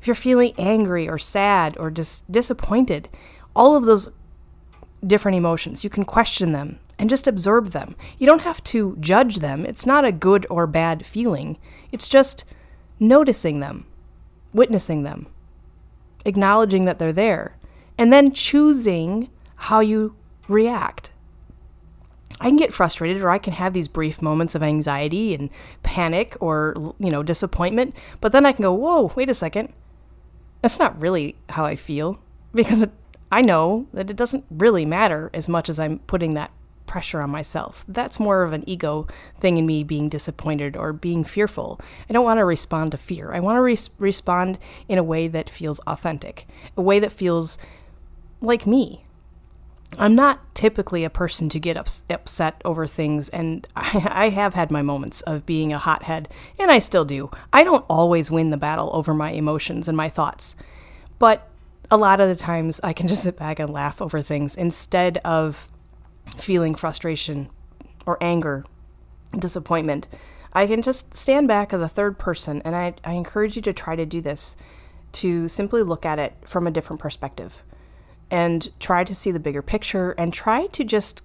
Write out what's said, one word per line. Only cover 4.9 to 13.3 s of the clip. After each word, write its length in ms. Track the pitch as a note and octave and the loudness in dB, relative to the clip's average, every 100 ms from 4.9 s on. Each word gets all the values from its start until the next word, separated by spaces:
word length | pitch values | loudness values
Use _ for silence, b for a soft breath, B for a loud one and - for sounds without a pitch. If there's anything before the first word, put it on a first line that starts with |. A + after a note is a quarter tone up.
| - G3 | -10 2
different 320 | G3+ G3+ F#3 | 2 2 0
emotions, 460 | E3+ E3 - - | 0 -2 -6 -10
you 60 | G#3 | -8
can 140 | - | -4
question 480 | G3 - A3+ - F3+ | -2 0 0 0 -2
them 280 | D3+ D3 - - - | -2 -6 -14 -20 -4
and 100 | G#3+ | 0
just 180 | C4+ C4+ | 2 2
observe 440 | G3+ F3+ A3+ G#3+ | 0 2 2 2
them. 240 | - - - B B | -8 -10 -14 B B
You 100 | C4 | 6
don't 140 | D#4+ | 6
have 220 | F4 E4 - | 4 -8 -4
to 320 | A#3 G3+ E3+ | -2 -2 -4
judge 380 | D#3 G3 B3+ F#3+ | 2 6 6 2
them. 280 | D3+ C#3 E3+ | -4 -4 -6
It's 200 | - B3 | -4 2
not 200 | C#4+ C4+ | 4 4
a 60 | |
good 340 | E3+ F3+ G3+ F#3+ | 2 4 4 2
or 180 | E3+ E3 | -2 0
bad 380 | D#3 E3 E3 - | 0 0 -2 -6
feeling. 520 | G#3 A#3 E3 D#3 F#3+ b b b | -4 -2 -2 -6 -12 b b b
It's 180 | A#3 - | -8 4
just 340 | C4+ C4+ - - b b b b - | 6 6 0 -8 b b b b 0
noticing 600 | A3 C4+ C#4+ | 6 6 6